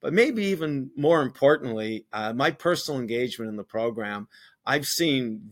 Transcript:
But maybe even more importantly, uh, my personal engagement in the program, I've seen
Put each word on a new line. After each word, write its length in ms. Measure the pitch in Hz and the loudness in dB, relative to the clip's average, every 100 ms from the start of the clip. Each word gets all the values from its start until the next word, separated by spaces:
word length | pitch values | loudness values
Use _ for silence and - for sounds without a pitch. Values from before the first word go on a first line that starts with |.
But 120 | - | -2
maybe 320 | 170 262 226 196 | 2 2 2 0
even 440 | 185 156 143 131 - | 0 -2 -4 -6 0
more 260 | 143 165 | 4 4
importantly, 840 | 127 - 139 151 131 110 107 110 - | 2 4 6 6 2 -4 -4 -6 -6
uh, 200 | 107 107 | -4 -4
my 180 | 117 147 | 0 0
personal 500 | 156 170 175 - 139 | 2 0 0 -2 -4
engagement 500 | 117 117 123 107 110 | -2 -2 -2 -4 -8
in 60 | 104 | -8
the 80 | |
program, 640 | 98 113 117 113 104 104 104 - - _ | -8 -4 -2 -2 -6 -8 -10 -18 -20 _
I've 220 | - 143 143 | -2 -2 0
seen 560 | - 170 135 123 110 107 | 0 0 0 -2 -6 -12